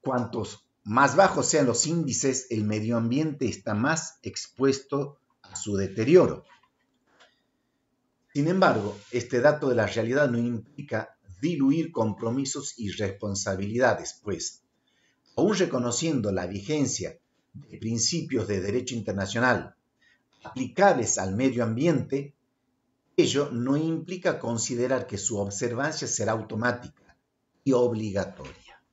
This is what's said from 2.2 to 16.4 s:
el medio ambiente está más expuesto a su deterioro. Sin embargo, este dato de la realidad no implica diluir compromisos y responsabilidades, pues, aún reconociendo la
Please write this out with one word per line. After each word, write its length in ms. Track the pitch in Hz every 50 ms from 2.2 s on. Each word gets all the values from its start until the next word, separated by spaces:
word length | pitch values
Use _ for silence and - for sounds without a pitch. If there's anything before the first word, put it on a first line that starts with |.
| - 135 127 127 - -
el 140 | 120 110 104
medio 340 | 104 107 107 107 113 120 117
ambiente 500 | 117 117 120 139 156 156 139 143 135 110
está 260 | - - - 117 107
más 460 | 104 120 143 160 156 - - - _
expuesto 1000 | _ - - - - - _ - 131 139 135 135 - _ - 139 143 139 - _ _ _ _ _
a 140 | - - -
su 200 | - - 104 101
deterioro. 720 | 98 98 92 95 104 110 123 165 185 147 92 73 - - _ - _ _ _ _ _ _ _ _ _ _ _ _ _ - _ _ _ _ _ _ _ _ _ _ _ _ _ _ _ _ _ _ _ _ _ _
Sin 140 | 143 143 160
embargo, 500 | 185 190 185 160 117 107 101 104 - - - -
este 280 | - 123 117 - - 120
dato 300 | 120 147 147 147 - 135
de 60 | 127
la 120 | 110 107 95
realidad 420 | - 113 113 113 127 143 147 135
no 80 | 120 117
implica 760 | 117 120 120 110 - _ _ - 143 - - 107 - - - _ _ 98 92 -
diluir 500 | - 165 175 147 135 135 143 165 165 -
compromisos 880 | - 117 113 110 101 - 117 113 120 135 139 135 - 147 127 - - -
y 100 | 113 98
responsabilidades, 1300 | 85 - 107 95 - - - 104 98 95 - 98 95 92 101 101 110 120 127 120 107 - - - - - _
pues, 400 | 107 95 82 - - - _ _ _ _ _ _ _ _ _ _ _ _ _ _ _ _
aún 200 | - 147 202 214
reconociendo 760 | 175 - - - 127 120 120 117 - 160 165 151 131 104 101
la 160 | 98 92